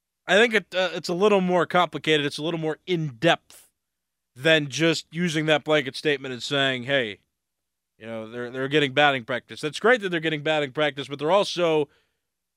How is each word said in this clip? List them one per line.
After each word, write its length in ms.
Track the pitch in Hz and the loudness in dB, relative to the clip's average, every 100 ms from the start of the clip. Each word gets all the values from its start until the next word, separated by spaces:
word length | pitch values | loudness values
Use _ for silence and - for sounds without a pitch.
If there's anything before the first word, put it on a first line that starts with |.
| _ _ - | _ _ 0
I 120 | 185 | 4
think 180 | 240 214 | 4 2
it, 180 | - | -2
uh, 160 | 180 180 | -2 -2
it's 160 | 170 160 | -4 -4
a 40 | |
little 280 | 175 214 202 | 0 4 4
more 260 | 180 180 156 | 4 2 2
complicated. 580 | 180 170 151 156 156 143 | 2 0 0 0 2 0
It's 140 | - | -4
a 40 | |
little 160 | 156 170 | -6 -4
more 200 | 156 151 - | -4 -6 -4
in-depth 840 | 175 156 113 165 151 _ - _ _ _ _ _ _ _ 120 | -4 -4 0 2 2 _ -20 _ _ _ _ _ _ _ -2
than 340 | 147 160 147 | 2 4 2
just 360 | 123 165 156 - | 0 0 0 -4
using 340 | 160 175 156 156 | -6 -4 -2 2
that 180 | 147 | 2
blanket 320 | 151 156 131 - | 2 0 0 -4
statement 380 | 156 139 135 | -2 -2 -4
and 80 | 123 | -8
saying, 420 | - 143 139 127 | -4 0 0 -2
"Hey, 360 | 120 139 113 98 _ _ _ _ _ _ _ _ | -2 -2 -2 -8 _ _ _ _ _ _ _ _
you 80 | 110 | -12
know, 220 | 113 110 | -12 -10
they're, 200 | 120 120 | -10 -10
they're 180 | 127 135 | -6 0
getting 260 | 151 143 | 0 2
batting 320 | 131 147 135 113 | 4 2 2 -4
practice." 360 | 123 - 113 | -8 -8 -10
That's 180 | 151 135 | -8 -2
great 220 | 214 247 | 2 2
that 80 | 196 | 0
they're 100 | 170 | -4
getting 240 | 156 156 | -2 -4
batting 280 | 147 156 143 | -2 -2 -2
practice, 360 | 127 151 139 131 | -2 -2 -2 -10
but 120 | 139 | -6
they're 120 | 151 | 0
also, 580 | 196 190 170 170 156 143 _ _ _ _ _ _ | 2 0 0 0 2 0 _ _ _ _ _ _